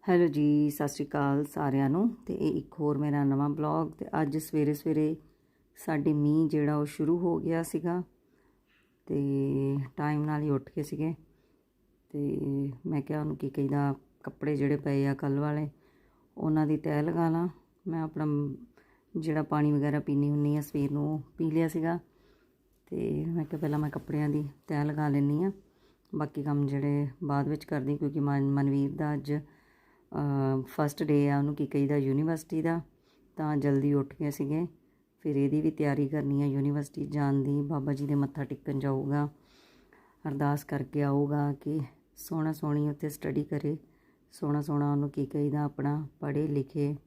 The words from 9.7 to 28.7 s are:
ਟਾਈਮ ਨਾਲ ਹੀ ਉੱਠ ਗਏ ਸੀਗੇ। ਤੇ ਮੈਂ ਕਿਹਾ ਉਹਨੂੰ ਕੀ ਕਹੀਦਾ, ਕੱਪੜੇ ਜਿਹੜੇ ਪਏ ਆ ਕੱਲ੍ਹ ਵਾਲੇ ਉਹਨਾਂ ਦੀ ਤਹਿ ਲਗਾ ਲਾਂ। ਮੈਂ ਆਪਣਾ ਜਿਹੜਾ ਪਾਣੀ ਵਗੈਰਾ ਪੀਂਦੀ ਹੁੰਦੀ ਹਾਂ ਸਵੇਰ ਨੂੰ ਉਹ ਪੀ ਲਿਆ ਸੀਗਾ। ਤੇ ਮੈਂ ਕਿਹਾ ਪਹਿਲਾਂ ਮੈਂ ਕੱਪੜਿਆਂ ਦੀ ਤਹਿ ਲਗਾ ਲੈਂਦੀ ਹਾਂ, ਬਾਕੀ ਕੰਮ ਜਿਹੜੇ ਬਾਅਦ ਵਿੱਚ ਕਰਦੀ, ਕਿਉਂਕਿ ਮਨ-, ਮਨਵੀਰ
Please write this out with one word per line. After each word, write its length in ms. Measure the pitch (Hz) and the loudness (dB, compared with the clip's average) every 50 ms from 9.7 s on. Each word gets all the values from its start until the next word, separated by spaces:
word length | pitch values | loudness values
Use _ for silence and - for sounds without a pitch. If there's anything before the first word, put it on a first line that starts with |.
| 139 143 135 127 - - | 0 -2 -4 -6 -6 -4
ਟਾਈਮ 280 | 147 147 151 147 151 | -2 0 0 0 0
ਨਾਲ 160 | 151 156 147 | 0 -2 -2
ਹੀ 80 | 147 151 | 0 0
ਉੱਠ 200 | 139 135 135 - - - | 0 0 -2 -4 -6 -6
ਗਏ 60 | 147 | -6
ਸੀਗੇ। 320 | 143 - - 156 160 165 - - _ _ _ _ _ _ _ _ _ _ _ _ _ _ _ _ _ | -6 -4 -4 -2 -4 -4 -6 -12 _ _ _ _ _ _ _ _ _ _ _ _ _ _ _ _ _
ਤੇ 300 | - 147 143 139 135 - 151 143 139 139 139 139 127 123 - | -6 -4 -2 -2 -2 -2 -2 -2 -2 -2 -4 -4 -6 -8 -6
ਮੈਂ 160 | - 156 147 | -4 -2 -2
ਕਿਹਾ 180 | 131 - 151 151 | -2 -2 -4 -4
ਉਹਨੂੰ 180 | 151 151 151 143 | -2 -4 -4 -4
ਕੀ 120 | - 139 | -6 -6
ਕਹੀਦਾ, 460 | 135 - 139 139 143 143 143 139 139 - - _ _ _ _ | -2 -2 -2 0 0 0 0 0 -2 -4 -8 _ _ _ _
ਕੱਪੜੇ 320 | - - - - 147 151 | -14 -10 -6 -4 -2 0
ਜਿਹੜੇ 220 | 139 139 139 147 147 | 0 2 2 2 0
ਪਏ 280 | 143 147 139 139 139 | 0 0 0 2 2
ਆ 80 | 139 139 | 2 0
ਕੱਲ੍ਹ 280 | 139 - 143 139 139 | 0 -2 -2 0 0
ਵਾਲੇ 280 | 147 151 147 151 151 143 - _ _ _ _ _ _ _ _ _ _ _ _ - | 0 0 -2 -2 -4 -6 -8 _ _ _ _ _ _ _ _ _ _ _ _ -4
ਉਹਨਾਂ 300 | - 160 156 156 156 147 | -2 0 2 2 2 2
ਦੀ 100 | 156 151 | 0 0
ਤਹਿ 260 | 151 156 151 147 151 | 0 0 0 0 0
ਲਗਾ 260 | 160 165 165 165 165 | 0 0 0 2 2
ਲਾਂ। 180 | 160 165 170 180 - - _ _ _ _ _ 196 | 2 0 0 -2 -4 -8 _ _ _ _ _ -6
ਮੈਂ 140 | 165 165 | -4 -4
ਆਪਣਾ 540 | 160 156 156 151 156 151 147 147 147 143 135 - - - _ - - _ _ _ _ _ _ 175 | -4 -6 -4 -2 -2 0 0 0 0 -2 -4 -8 -14 -20 _ -20 -20 _ _ _ _ _ _ -4
ਜਿਹੜਾ 260 | 156 160 156 156 147 | -2 0 0 0 0
ਪਾਣੀ 280 | - 151 151 147 147 | 0 2 2 4 4
ਵਗੈਰਾ 280 | 147 143 139 147 143 151 | 4 4 2 2 0 0
ਪੀਂਦੀ 300 | 143 - 143 143 143 147 | 0 0 0 2 2 2
ਹੁੰਦੀ 260 | 147 147 147 147 147 | 2 2 2 2 2
ਹਾਂ 60 | 151 | 0
ਸਵੇਰ 300 | 143 147 - 151 139 139 | -2 -2 -2 -2 0 0
ਨੂੰ 220 | 143 147 147 151 156 | 0 0 -2 -2 -2
ਉਹ 80 | 151 135 - - - | -4 -6 -10 -6 -4
ਪੀ 140 | 165 160 | -2 0
ਲਿਆ 160 | 151 160 165 160 | 2 2 0 2
ਸੀਗਾ। 320 | 160 165 160 165 170 170 - _ _ _ _ _ _ _ _ _ _ _ _ _ _ _ _ _ | 0 0 0 0 -2 -2 -6 _ _ _ _ _ _ _ _ _ _ _ _ _ _ _ _ _
ਤੇ 360 | - - 117 113 147 147 156 | -6 -4 -4 -2 -2 -2 -4
ਮੈਂ 200 | 165 165 170 156 | -4 -4 -4 -4
ਕਿਹਾ 160 | 147 - 151 | -4 -6 -4
ਪਹਿਲਾਂ 180 | 165 151 147 147 | -2 0 0 0
ਮੈਂ 100 | 151 147 | -2 -2
ਕੱਪੜਿਆਂ 400 | - - - - - 147 151 147 | -4 -6 -8 -4 -2 -2 0 0
ਦੀ 200 | 147 151 147 139 - _ _ - | 0 -2 -2 -4 -10 _ _ -6
ਤਹਿ 180 | 160 147 147 | -2 -2 0
ਲਗਾ 220 | 151 151 151 151 147 | 0 0 0 0 2
ਲੈਂਦੀ 340 | 139 143 143 143 147 151 180 | 4 4 4 4 2 2 0
ਹਾਂ, 80 | 196 196 - - _ _ _ _ _ _ _ _ _ - | 0 -2 -4 -16 _ _ _ _ _ _ _ _ _ -6
ਬਾਕੀ 280 | 160 151 147 - 156 139 | -4 -4 -4 -6 -6 -2
ਕੰਮ 240 | 151 147 143 143 135 | 0 0 2 2 0
ਜਿਹੜੇ 400 | 139 143 139 143 143 143 147 139 123 - - | 0 0 0 0 0 0 0 -2 -6 -8 -4
ਬਾਅਦ 240 | 143 143 143 143 147 | -2 0 0 0 0
ਵਿੱਚ 180 | 151 151 - | -2 -4 -4
ਕਰਦੀ, 320 | - 156 147 127 135 147 143 | -4 -4 -4 -2 -2 -2 -2
ਕਿਉਂਕਿ 220 | 151 143 143 156 | -2 -2 0 0
ਮਨ-, 320 | 143 143 143 139 139 139 | 0 2 2 2 2 2
ਮਨਵੀਰ 400 | 139 139 139 139 | 2 2 2 2